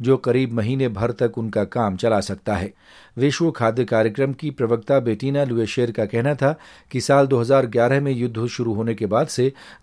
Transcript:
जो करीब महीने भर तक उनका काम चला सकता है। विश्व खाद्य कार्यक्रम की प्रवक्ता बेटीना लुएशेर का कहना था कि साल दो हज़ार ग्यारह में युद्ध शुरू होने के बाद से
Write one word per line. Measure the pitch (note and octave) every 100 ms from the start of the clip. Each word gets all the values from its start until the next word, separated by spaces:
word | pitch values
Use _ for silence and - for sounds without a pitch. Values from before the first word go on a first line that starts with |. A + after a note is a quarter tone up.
जो | A#2+ C3
करीब | B2 B2 C3
महीने | A#2 G#2+ C3+ B2+
भर | G2 A#2
तक | G#2+ A#2+ A#2
उनका | A2+ G#2+
काम | G2+ B2 G#2+ F#2
चला | A#2 G#2+
सकता | G2+ F#2+ - G2
है। | G2 - _ - - -
विश्व | C#3+ - E3
खाद्य | - A2+ A#2 A#2
कार्यक्रम | A2+ A2 G#2 C3+
की | C3 D3+
प्रवक्ता | C3 A2+ A2+ - C#3
बेटीना | A#2+ G#2+ C3+ C#3+
लुएशेर | C#3 A#2 G#2+ - A#2+
का | A2+ G#2
कहना | A#2 C3+ C#3+
था | C#3 D#3+ - - -
कि | B2+
साल | C3 C#3+ C#3
दो | B2+
हज़ार | A#2 C3+ B2
ग्यारह | A#2 A#2+ C#3
में | C#3+
युद्ध | B2 B2 A2+ A#2+
शुरू | - A#2
होने | G#2 A2+ G#2+
के | G#2
बाद | A2 D#3
से | - C3+ - - -